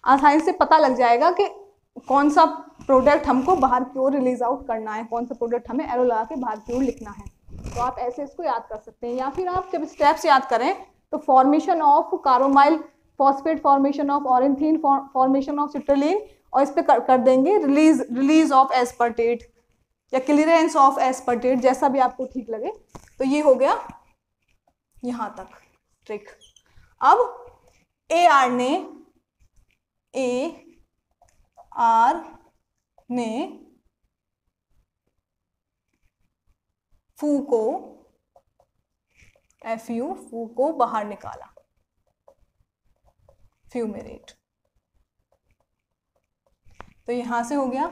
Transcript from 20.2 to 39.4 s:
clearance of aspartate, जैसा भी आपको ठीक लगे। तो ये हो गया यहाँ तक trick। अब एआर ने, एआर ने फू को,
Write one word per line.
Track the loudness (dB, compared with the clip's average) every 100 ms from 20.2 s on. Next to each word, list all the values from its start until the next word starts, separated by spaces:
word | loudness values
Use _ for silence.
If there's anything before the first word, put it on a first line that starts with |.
| 0
clearance | 2 4 4 4 4
of | 4 4 -2
aspartate, | -2 -4 -2 0 2
जैसा | 0 0 0
भी | 2
आपको | 0 -2 -10
ठीक | -10 -10
लगे। | -10 -10 -12 _ -20 _ _
तो | -2
ये | 2
हो | 2 4
गया | 2 -2 -6 -20 _ _ _ _ _ _ _ _ _ _
यहाँ | -10 -8 -10 -12
तक | -20 -20 _ _ _ _ -14
trick। | -14 -14 -20 _ _ _ -20 _ _
अब | 4 4 2 -6 -20 _ _ _ _ _ _
एआर | 2 4 4 2
ने, | 0 -2 -4 -6 -20 _ _ _ _ _ _ _ _ _ _ _
एआर | -6 -4 -4 -6 -10 _ _ _ _ _ _ _ _ _ _ -16 -2 2 4 2 0 -8 -20 _ _ _ _ _ _ _
ने | -6 -6 -6 -8 -12 _ _ _ _ _ _ _ _ _ _ _ _ _ _ _ _ _ _ _ _ _ _ _ _ _ _ _ _ _ _ _ _ _ _ _ _
फू | -4 -4 -2
को, | -2 -2 -6 -12 -20 _ _ _ _ _ _ _ _ _ _ _ _ _ _